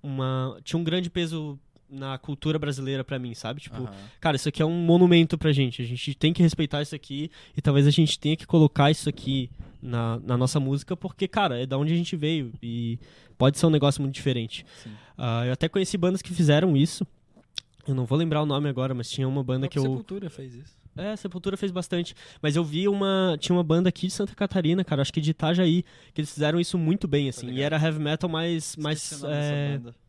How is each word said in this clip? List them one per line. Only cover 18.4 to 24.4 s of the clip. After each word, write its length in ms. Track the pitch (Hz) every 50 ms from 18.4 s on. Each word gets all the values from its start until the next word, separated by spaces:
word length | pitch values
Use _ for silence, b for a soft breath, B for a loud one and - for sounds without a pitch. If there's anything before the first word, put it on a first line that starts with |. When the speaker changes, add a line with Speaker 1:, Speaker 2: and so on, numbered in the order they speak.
Speaker 1:
o 60 | 156
nome 200 | 147 139 143 147
agora, 280 | 143 131 127 127 131 131
mas 140 | 123 117 -
tinha 180 | - - 135
uma 160 | 131 135 143 131
banda 240 | 123 127 131 135
Speaker 2:
O 20 | 135
Speaker 1:
que 80 | -
eu 60 | 143 135
Speaker 2:
Sepultura 440 | 135 131 127 - - 190 202 202 160
fez 260 | - - 135 127 120
isso. 200 | 120 151 - _ _ _ - _
Speaker 1:
É, 180 | - 175 208 220
Sepultura 400 | 202 - 190 175 185 - 196 196
fez 160 | - - 196
bastante. 440 | 175 180 175 - - 175 170 - - B B B B B
Mas 140 | - 151 143
eu 80 | 165 170
vi 240 | 151 147 165 190
uma, 500 | 202 202 202 196 196 190 190 190 185 160 147
tinha 160 | - - 180
uma 80 | 175 175
banda 260 | 151 160 170 185 180
aqui 180 | - - -
de 60 | 185 -
Santa 200 | - 202 196 -
Catarina, 500 | -